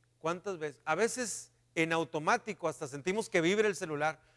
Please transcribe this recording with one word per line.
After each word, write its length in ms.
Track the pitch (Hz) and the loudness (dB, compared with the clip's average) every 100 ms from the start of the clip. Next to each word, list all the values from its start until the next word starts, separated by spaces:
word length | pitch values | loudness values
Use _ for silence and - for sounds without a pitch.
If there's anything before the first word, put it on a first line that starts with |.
| _ _ | _ _
¿Cuántas 360 | 156 175 202 175 | -4 -4 -4 -6
veces? 240 | 151 - | -6 -6
A 100 | 156 | -2
veces 560 | 160 226 247 220 - - _ _ | 2 0 0 -4 -6 -10 _ _
en 180 | 165 160 | 0 2
automático 760 | 165 160 156 165 233 220 185 160 | 2 0 -2 2 2 0 -4 -4
hasta 180 | - 147 | -4 -6
sentimos 420 | 143 185 214 214 | -6 -2 -2 0
que 120 | 180 | 2
vibra 260 | 165 208 214 | 4 4 4
el 80 | |
celular. 460 | 180 175 147 151 151 _ | 0 -4 -2 -2 -2 _